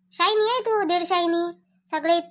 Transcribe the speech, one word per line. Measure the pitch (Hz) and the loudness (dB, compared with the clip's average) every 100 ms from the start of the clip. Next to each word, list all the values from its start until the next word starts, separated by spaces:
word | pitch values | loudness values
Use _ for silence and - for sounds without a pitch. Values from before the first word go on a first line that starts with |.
| _ | _
शायनी | - 370 427 | 0 2 2
आहे | 427 494 | 0 0
तू, | 453 427 | 0 -2
दीड | 339 349 | 0 -2
शायनी. | 349 359 339 339 349 - _ _ - | 0 0 0 -2 -4 -8 _ _ -8
सगळे | 311 320 339 339 | -4 0 0 -2